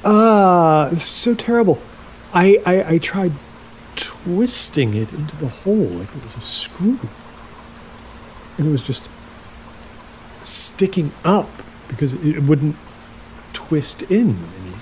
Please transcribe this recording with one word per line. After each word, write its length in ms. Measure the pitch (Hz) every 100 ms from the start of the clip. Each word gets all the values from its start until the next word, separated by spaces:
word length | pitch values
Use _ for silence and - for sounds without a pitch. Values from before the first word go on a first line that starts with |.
| 202
Ah, 800 | 208 226 214 190 175 165 156 143
it's 120 | 170
so 300 | - - 240
terrible. 460 | 233 - 233 208 147 - - - - -
I, 280 | 175 190 202
I, 300 | 180 185 160
I 40 | 165
tried 320 | 156 196 180 143 - - - - - -
twisting 960 | - - - 180 247 - - 151 117
it 180 | 107 110
into 240 | - 151 -
the 100 | 143
hole 260 | - 196
like 420 | 220 123 87 98 143
it 60 |
was 140 | 117 -
a 40 |
screw. 580 | - - - - 196 254 113 - - - - - - - - - - - - - - -
And 120 | 156
it 40 |
was 120 | 139
just 260 | - 127 - - - - - - - - - - - - - - -
sticking 680 | - - - 190 190 147 -
up 260 | 165 202 - - - - -
because 260 | 120 143 127
it 200 | 151 156
wouldn't 320 | 139 147 147 - - - - - - - - - -
twist 380 | 156 - -
in 260 | - 196 220
any 460 | 92 82 85 92 95